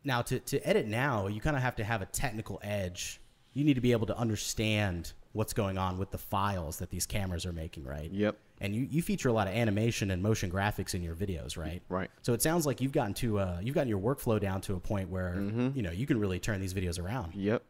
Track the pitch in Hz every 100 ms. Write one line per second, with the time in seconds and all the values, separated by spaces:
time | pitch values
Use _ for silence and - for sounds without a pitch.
0 | 143 123 120 127 - 139 - 208 113 110
1 | 143 113 98 107 156 143 127 117 107 113
2 | 95 - 135 110 - 101 104 104 92 90
3 | - - - _ _ 131 147 131 120 117
4 | 95 104 113 104 - - 110 107 104 87
5 | - - - 107 107 - 98 95 92 92
6 | 95 92 - 98 101 95 78 - 90 90
7 | - 110 95 85 90 82 80 - 65 71
8 | 80 98 104 - _ - 101 107 135 143
9 | 175 196 131 110 95 113 117 101 117 -
10 | 101 92 104 110 95 92 101 - 92 92
11 | 85 82 101 82 67 87 - 90 - 92
12 | 92 - - 117 160 170 147 120 131 147
13 | 107 - 120 104 95 87 110 151 135 101
14 | 104 143 123 107 98 95 - 92 - 104
15 | 90 92 90 92 101 113 123 135 92 87
16 | 143 123 101 90 - 101 95 95 90 85
17 | 87 123 82 98 101 117